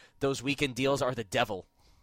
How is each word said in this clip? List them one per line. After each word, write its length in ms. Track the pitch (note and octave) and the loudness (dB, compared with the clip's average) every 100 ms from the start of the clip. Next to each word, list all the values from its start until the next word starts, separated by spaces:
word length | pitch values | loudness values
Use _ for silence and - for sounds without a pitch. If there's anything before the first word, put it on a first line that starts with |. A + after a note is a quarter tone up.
| - - | -20 -4
"Those 220 | C#3 C3+ | -2 0
weekend 320 | B2+ C#3 C#3+ | -2 -2 0
deals 260 | B2 C3+ C#3 | 2 2 2
are 140 | B2+ | 0
the 100 | B2 | -2
devil." 420 | G#2+ B2 A#2 F#2+ - _ _ _ | -2 0 0 -2 -10 _ _ _